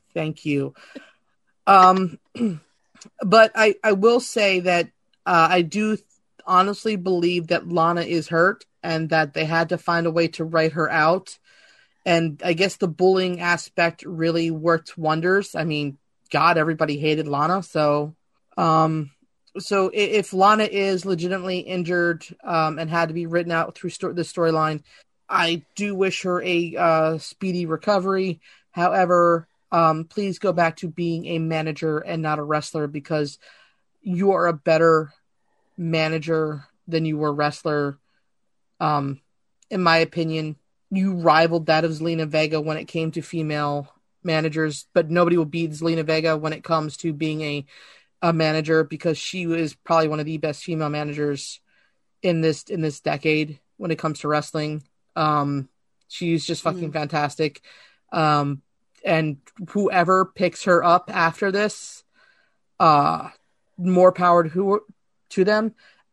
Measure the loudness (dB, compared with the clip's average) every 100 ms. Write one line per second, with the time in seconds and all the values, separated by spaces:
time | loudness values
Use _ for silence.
0 | _ -6 -6 -6 -4 -2 -4 -8 -20 -20
1 | -20 _ _ _ _ _ 6 8 8 6
2 | 0 -6 _ -4 -4 -4 -12 _ _ _
3 | -20 -8 4 6 6 4 2 2 0 2
4 | 4 2 0 -2 0 0 2 0 -2 _
5 | _ _ 0 4 4 4 0 -2 -2 -2
6 | _ _ _ _ 0 2 2 0 -4 -4
7 | -2 0 0 0 0 -2 0 2 2 2
8 | -2 -4 -2 2 2 0 _ _ -6 -4
9 | 0 0 0 -2 -2 0 0 -2 -2 -2
10 | 0 0 -2 -4 -4 0 0 0 -2 2
11 | 2 2 -4 -20 _ _ _ _ _ _
12 | 0 2 0 -2 -2 0 -2 -2 -4 2
13 | 2 4 0 -2 -2 -2 -2 0 0 0
14 | -10 -4 -2 0 -2 -2 0 0 -2 -6
15 | -2 0 2 0 0 -6 -4 -4 -6 -10
16 | _ _ _ 0 2 2 0 0 -2 -2
17 | -2 -2 -2 -2 0 -2 -4 -2 0 0
18 | -4 -10 _ _ _ -2 2 4 2 0
19 | -6 _ _ _ _ -16 -2 0 0 0
20 | 0 0 -2 4 4 6 2 0 0 -2
21 | -2 -4 -2 -4 -4 -6 -4 -6 -2 0
22 | 0 -2 -8 -14 -4 -2 0 -2 -4 -2
23 | -2 -2 -4 -2 0 -2 -2 -6 -12 -8
24 | -6 -6 -6 -2 0 2 0 -4 -10 _
25 | _ _ -4 -2 0 -2 -8 -8 -4 -2
26 | -2 -2 -4 -4 -2 -2 -2 0 2 2
27 | 0 -2 -10 -8 -6 -4 -4 -4 0 0
28 | 0 -2 -2 -6 _ _ _ -2 0 2
29 | 4 4 4 2 -2 _ _ 2 2 2
30 | -4 -4 -4 -2 -2 2 0 0 -8 -4
31 | -4 -4 -4 -4 -2 -2 -4 -4 -4 -4
32 | -4 -4 -2 -4 -2 -4 -4 -6 -6 -8
33 | -4 -4 -4 -8 -20 _ _ _ _ _
34 | -6 0 2 2 2 0 2 4 6 4
35 | 2 _ _ _ _ _ _ -8 -2 0
36 | 0 -2 -2 -2 -2 -6 -14 _ -6 -2
37 | -2 -2 -2 0 -2 -2 -2 -2 -2 -6
38 | _ _ _ _ _ _ _ -4 -2 0
39 | -4 -8 _ _ _ _ -8 -2 2 2
40 | 2 -2 -4 -4 -6 -10 _ _ _ -2
41 | -2 2 4 4 4 0 0 2 0 -2
42 | -4 -4 -2 -2 0 -2 -4 -6 -8 -6
43 | -6 -6 -8 -6 -4 -4 -4 -4 -8 _
44 | _ _ -4 -2 -2 -2 -4 -4 -4 -2
45 | 2 2 4 4 0 -2 -6 -4 -2 -2
46 | 0 0 0 0 -2 -6 -2 -2 -2 -6
47 | -8 -4 -4 -4 -6 -8 -10 -18 -20 -20
48 | _ _ -2 2 0 0 2 2 0 -2
49 | -4 -4 -6 -6 -4 -2 -4 -6 0 2
50 | 2 -2 -6 -6 -6 -6 -6 -4 -4 -4
51 | -6 -4 -4 -4 -8 -16 _ _ _ _
52 | _ _ -2 0 0 -2 -4 -4 -4 -4
53 | -4 -2 0 0 -2 -8 _ -10 -6 -4
54 | -4 -6 -2 -2 -2 -6 -6 -8 -12 _
55 | _ -2 0 0 0 -4 -8 _ _ _
56 | _ -8 -2 -2 -2 -6 -4 -4 -6 -6
57 | -4 -2 -2 -2 -4 -6 -20 -20 _ _
58 | _ 0 2 4 2 -4 _ _ _ _
59 | 0 0 0 -4 _ -18 -6 -2 0 2
60 | 4 4 2 0 -2 -2 2 4 6 4
61 | 2 0 0 0 -2 0 -2 -4 -16 -20
62 | _ _ _ _ _ _ _ 2 4 4
63 | 4 -2 -6 -18 _ _ _ -6 0 6
64 | 6 6 4 4 2 0 0 -2 -4 _
65 | _ _ _ 0 2 2 -2 -6 _ _
66 | _